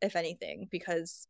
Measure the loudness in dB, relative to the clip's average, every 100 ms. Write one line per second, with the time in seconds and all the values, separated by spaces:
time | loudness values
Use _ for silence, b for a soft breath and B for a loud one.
0 | 2 4 0 -2 -6 -6 -4 -4 0 0
1 | 0 -8